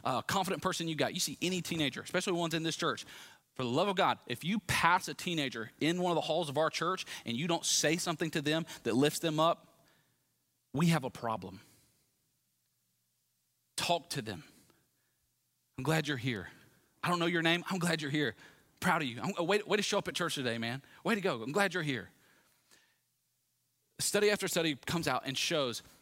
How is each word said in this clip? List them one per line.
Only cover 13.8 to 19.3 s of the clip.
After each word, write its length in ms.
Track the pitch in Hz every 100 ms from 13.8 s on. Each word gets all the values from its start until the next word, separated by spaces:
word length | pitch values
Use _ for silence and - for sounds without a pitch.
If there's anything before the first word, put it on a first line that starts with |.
| - 170 -
to 100 | 139
them. 240 | 110 95 - - _ _ _ _ _ _ _ _ _ _ _ -
"I'm 60 |
glad 220 | 131 160 147
you're 120 | 135
here. 320 | 131 107 85 - - _ _ -
I 80 | 170
don't 100 | 175
know 60 | 170
your 160 | 170
name. 220 | 165 170 -
I'm 80 | 190
glad 240 | 170 165
you're 80 | 143
here. 240 | 147 131 - - - _ -
Proud 220 | 180 165
of 60 | 135
you. 120 | 117
I'm, 240 | 101